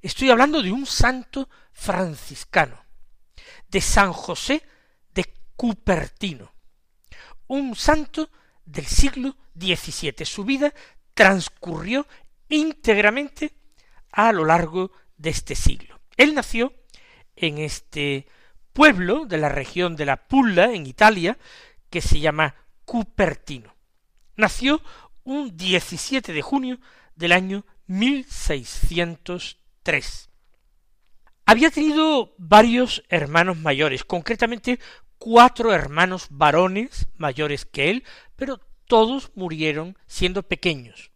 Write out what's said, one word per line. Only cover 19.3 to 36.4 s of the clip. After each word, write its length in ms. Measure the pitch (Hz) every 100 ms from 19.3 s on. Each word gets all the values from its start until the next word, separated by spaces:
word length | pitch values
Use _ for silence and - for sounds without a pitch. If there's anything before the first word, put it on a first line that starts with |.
| 165
la 100 | 151
región 480 | 139 135 175 180 160
de 100 | 147
la 220 | 131 _
Pulla, 460 | 269 240 175 214
en 120 | 220 139
Italia, 520 | - 214 208 170 247 - - - - _
que 120 | 175
se 180 | - 156
llama 360 | 156 151 151 - _ _
Cupertino. 880 | - 240 208 - 196 - - 135 107 _ _ _ _ _ _ -
Nació 460 | 214 - 262 302 - - - -
un 320 | - 277 269 165
diecisiete 800 | 185 180 - 170 - 269 -
de 80 | 156
junio 400 | - 277 254 254 - _ _ -
del 160 | 170
año 340 | 180 190 196 - - -
mil 380 | 185 240 285 262
seiscientos 1300 | - - 147 120 - - 170 170 165 - 175 - - _ _
tres. 460 | - 147 - - - _ _ _ _ _ _ _ _ - _ _ -
Había 240 | 226 311
tenido 640 | 320 302 302 311 294 214 _
varios 640 | 170 208 233 240 254 - _
hermanos 480 | 170 139 160 180 170
mayores, 480 | 156 135 151 127 -
concretamente 760 | 180 156 226 233 233 - 247 - - - _
cuatro 560 | 226 226 240 247 233
hermanos 540 | 180 135 151 185 185 -
varones 800 | 139